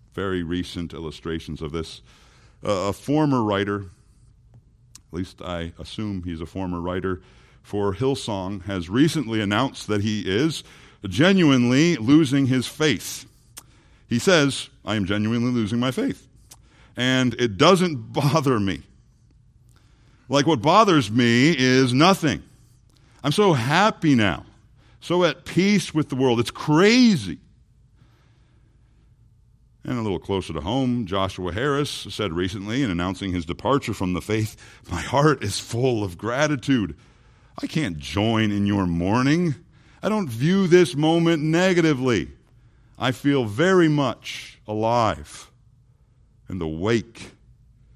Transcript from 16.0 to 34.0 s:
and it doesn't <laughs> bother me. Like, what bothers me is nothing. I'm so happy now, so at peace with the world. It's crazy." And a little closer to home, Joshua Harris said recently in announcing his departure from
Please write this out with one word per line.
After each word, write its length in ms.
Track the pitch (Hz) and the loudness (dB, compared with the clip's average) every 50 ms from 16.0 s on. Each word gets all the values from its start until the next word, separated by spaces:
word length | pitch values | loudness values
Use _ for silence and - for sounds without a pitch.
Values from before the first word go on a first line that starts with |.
| 262 269 160 - - _ _ _ _ - - - _ _ _ _ - - _ | -4 -4 -4 -6 -12 _ _ _ _ -20 -20 -20 _ _ _ _ -20 -14 _
and 380 | 123 123 127 131 127 127 123 113 | -4 0 0 2 2 2 0 0
it 240 | - 123 117 98 92 | 0 -2 -2 2 4
doesn't 380 | 143 170 196 175 185 175 151 | 4 6 6 6 4 0 -2
<laughs> 160 | 120 110 113 | -6 -10 -8
bother 480 | 117 151 139 143 147 160 131 139 127 107 | -4 -2 0 0 0 0 0 0 0 0
me. 220 | 101 98 78 65 - _ _ _ _ _ _ _ _ _ _ _ _ _ _ _ _ _ _ _ _ _ _ _ _ _ _ _ _ - | 0 -2 -4 -6 -10 _ _ _ _ _ _ _ _ _ _ _ _ _ _ _ _ _ _ _ _ _ _ _ _ _ _ _ _ -2
Like, 180 | 127 143 143 | 0 0 2
what 160 | 165 160 120 | 2 0 0
bothers 480 | 101 147 175 208 226 202 165 151 117 101 | 2 4 4 6 6 6 4 2 2 2
me 460 | 107 123 120 117 117 120 131 160 175 | 2 2 4 4 4 4 4 4 4
is 360 | 131 127 127 127 131 135 123 | 2 2 4 4 4 4 4
nothing. 500 | 123 131 160 185 196 - - 143 95 - - - _ _ _ _ _ _ _ _ _ _ _ _ _ - - | 4 4 6 6 4 4 0 -2 -2 -4 -8 -14 _ _ _ _ _ _ _ _ _ _ _ _ _ -8 -4
I'm 80 | 143 | -2
so 200 | 156 - 208 196 | 0 2 4 4
happy 600 | 160 123 113 135 151 175 202 220 214 - - 156 139 | 4 2 2 2 2 4 2 2 0 0 2 4 4
now, 320 | 117 107 98 76 - - - - _ _ _ _ _ _ _ _ _ | 4 4 2 0 -2 -8 -16 -20 _ _ _ _ _ _ _ _ _
so 240 | - - 170 180 180 | -6 -2 0 2 2
at 200 | 160 143 - - | 2 0 -2 -8
peace 480 | - - 170 185 202 208 190 - - | -4 0 2 4 4 4 2 2 0
with 160 | - 156 143 - | -2 -2 -2 0
the 60 | 143 | 0
world. 240 | 127 135 131 117 117 | 2 2 4 4 2
It's 140 | 117 - | 0 -2
crazy." 880 | - - - 151 151 156 190 208 233 254 247 233 202 135 101 90 76 - - _ _ _ _ _ _ _ _ _ _ _ _ _ _ _ _ _ _ _ _ _ _ _ _ _ _ _ _ _ _ _ _ _ _ _ _ _ _ _ _ _ _ _ _ _ _ _ | -6 -6 0 2 4 6 6 6 6 6 6 6 4 2 -2 -6 -10 -12 -14 _ _ _ _ _ _ _ _ _ _ _ _ _ _ _ _ _ _ _ _ _ _ _ _ _ _ _ _ _ _ _ _ _ _ _ _ _ _ _ _ _ _ _ _ _ _ _
And 160 | - - 131 120 | -12 -8 -6 -6
a 40 | |
little 180 | 110 107 92 80 | -4 -4 -4 -4
closer 320 | - - 98 95 87 - | -4 -4 -4 -4 -4 -6
to 80 | 82 78 | -8 -8
home, 460 | 71 92 120 135 131 123 120 123 113 | -6 -4 -2 -2 -2 -2 -2 -2 -4
Joshua 460 | 80 98 98 95 92 - - 90 90 | -4 -4 -2 -2 -4 -4 -6 -8 -6
Harris 540 | 85 104 131 147 139 143 147 - - - - 104 | -4 -4 -2 -2 -2 -2 -4 -4 -8 -10 -12 -12
said 220 | - - 107 95 | -8 -6 -6 -4
recently 520 | 80 87 92 92 98 104 98 104 113 135 143 | -2 -2 -4 -4 -4 -8 -8 -6 -4 -2 -2
in 80 | 110 | -2
announcing 400 | 87 85 87 92 98 - 101 98 | -2 -2 -2 -4 -4 -6 -6 -4
his 120 | 90 90 78 | -4 -4 -6
departure 480 | 82 80 - - 113 135 139 - - | -8 -8 -6 -2 -2 -2 -2 -2 -6
from 200 | 104 - | -6 -6